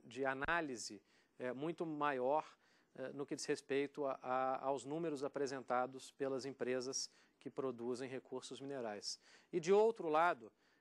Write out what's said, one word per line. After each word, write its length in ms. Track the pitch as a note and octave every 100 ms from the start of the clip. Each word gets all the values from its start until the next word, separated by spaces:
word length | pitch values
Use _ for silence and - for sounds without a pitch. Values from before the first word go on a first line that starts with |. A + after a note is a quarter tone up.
de 220 | C#3 B2 C3+
análise, 760 | C3+ D3 E3+ D3+ A2+ - G2+ _ _ _ _
eh, 140 | B2+
muito 320 | B2 D#3+ E3 E3+
maior, 600 | D3 D3 C3 B2 D3+ - - _ _ _ -
eh, 180 | C3
no 120 | C#3 C#3
que 100 | C#3+
diz 100 | -
respeito 600 | C#3+ - C3+ C#3+ - C#3
a, 140 | C3+
a, 440 | C3 C3 C3 C3 C3+
aos 180 | C#3
números 400 | C3 D#3 E3+ C#3
apresentados 880 | C#3 C#3+ C3+ C3+ A#2 B2 B2+ C3 -
pelas 340 | - C3+ C3+ C3+
empresas 640 | C3 B2 B2+ B2+ B2+ - - _ _
que 100 | C3
produzem 600 | - C3 A#2 A#2+ A#2+ C3
recursos 500 | B2+ - B2+ - B2
minerais. 600 | C#3 C#3 A2+ G2+ - - - - _
E, 60 | F3+
de 120 | D#3+
outro 380 | G3+ A3 A3 E3
lado, 420 | D3+ F3 C#3 G#2+ _ _ _